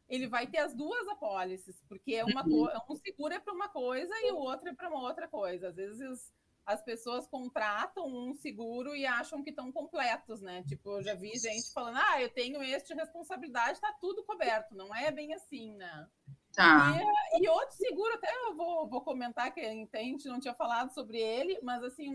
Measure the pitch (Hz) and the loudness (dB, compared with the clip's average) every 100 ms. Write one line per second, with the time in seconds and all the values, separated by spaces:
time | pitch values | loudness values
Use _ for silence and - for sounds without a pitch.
0 | - 254 254 240 269 320 302 240 302 480 | -6 -4 -2 -2 0 0 0 -2 -2 -2
1 | 403 415 220 196 185 185 185 180 - 190 | -4 -4 -2 -2 -2 -6 -10 -18 -18 -10
2 | - 226 226 254 175 151 151 226 - 302 | -2 0 0 0 2 4 4 0 -6 -8
3 | 392 - 302 349 - 359 403 294 247 254 | -10 -6 -4 -4 -6 -6 -6 -4 -2 -2
4 | 359 440 494 359 262 254 349 269 359 311 | -4 -2 0 0 -2 -4 -6 -8 -6 -4
5 | 247 339 330 - 190 180 180 170 196 220 | -4 -6 -6 -4 -2 -2 -6 -6 -8 -8
6 | 262 254 - - _ _ - 214 247 226 | -8 -10 -12 -20 _ _ -4 -4 -4 -6
7 | 240 247 254 269 247 254 214 208 349 - | -4 -4 -4 -8 -6 0 0 0 -2 -4
8 | 320 247 247 277 302 208 226 240 254 294 | -6 -6 -6 -6 -8 -6 -6 -4 -4 -2
9 | 269 240 254 294 285 254 254 311 302 330 | 0 0 -2 -6 -8 -8 -8 -8 -4 0
10 | 247 226 - 220 190 180 139 185 202 202 | 0 0 -4 -12 -10 -8 -8 -8 -6 -4
11 | 196 190 202 240 220 214 233 - 240 247 | -4 -6 -6 -4 -4 -4 -6 -4 -2 2
12 | 392 302 240 - 247 285 262 277 - 311 | 4 4 2 -2 -2 -2 -2 -2 -4 -6
13 | 320 339 320 370 302 240 233 359 415 427 | -6 -8 -10 -8 -4 0 0 0 -4 -2
14 | 359 403 - 392 262 220 220 196 196 220 | -4 -4 -6 0 2 2 -2 -10 -8 -2
15 | 294 175 302 320 - 254 220 208 180 156 | -2 -2 -6 -8 -10 -12 -12 -12 -12 -12
16 | 151 _ - - _ - 175 156 143 160 | -14 _ -20 -20 _ 10 12 12 12 8
17 | 415 415 - 339 359 339 539 - 440 320 | 6 4 6 6 8 6 4 0 0 2
18 | 440 453 - 480 480 320 339 339 302 254 | 0 0 0 -2 -2 -2 -2 0 -2 -2
19 | - 262 240 233 247 - 226 220 220 226 | -2 -2 -2 -2 -2 -2 -4 -4 -6 -4
20 | 240 277 285 247 262 240 226 233 262 - | -4 -4 -4 -4 -4 -2 0 2 0 -4
21 | 220 226 220 233 339 381 247 247 247 - | -4 0 2 2 0 0 -2 -4 -4 -6
22 | 285 | -8